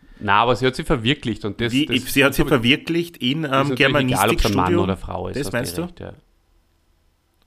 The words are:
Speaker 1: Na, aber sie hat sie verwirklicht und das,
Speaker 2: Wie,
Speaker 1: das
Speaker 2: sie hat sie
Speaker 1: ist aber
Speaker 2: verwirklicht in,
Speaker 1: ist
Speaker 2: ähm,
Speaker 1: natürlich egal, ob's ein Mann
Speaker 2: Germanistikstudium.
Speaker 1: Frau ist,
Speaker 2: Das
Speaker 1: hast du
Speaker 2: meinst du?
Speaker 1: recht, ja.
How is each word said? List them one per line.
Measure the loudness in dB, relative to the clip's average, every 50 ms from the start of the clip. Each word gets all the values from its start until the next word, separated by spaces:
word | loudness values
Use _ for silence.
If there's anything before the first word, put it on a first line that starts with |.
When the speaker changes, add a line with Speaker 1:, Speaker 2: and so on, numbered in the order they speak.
| _ -20 -16 -8
Speaker 1:
Na, | 0 2 4 4 4
aber | 4 2
sie | 2 0
hat | 0 0
sie | -2 -2
verwirklicht | -2 -2 0 0 0 -2 0 -2 -4 -4 -4 -6
und | -8 -6 -4
das, | -4 -2 0
Speaker 2:
Wie, | 0 0
Speaker 1:
das | 0 -2 -4 -4 0 2
Speaker 2:
sie | 4 4
hat | 4 4
sie | 2 2
Speaker 1:
ist |
aber | 2 2
Speaker 2:
verwirklicht | 2 4 2 2 0 0 -2 -4 -4 -4 -4 -8
in, | -6 -4 -2 -2 -2 -2
Speaker 1:
ist | -2
Speaker 2:
ähm, | 0 0 0 0
Speaker 1:
natürlich | 0 2
egal, | 2 2 2 2 2 2 2 2 2 2
ob's | 2 2 2
ein | 2 2
Mann | 2 2 2 2
Speaker 2:
Germanistikstudium. | 2 0 0 -2 -4
Speaker 1:
Frau | -6 -8 -8 -8 -8 -8
ist, | -6
Speaker 2:
Das | -6 -6
Speaker 1:
hast | -4 -4
du |
Speaker 2:
meinst | -4 -4 -4 -6 -6
du? | -8
Speaker 1:
recht, | -8 -10 -14
ja. | -16 -16 -16 -18 _ _ _ _ _ _ _ _ _ _ _ _ _ _ _ _ _ _ _ _ _ _ _ _ _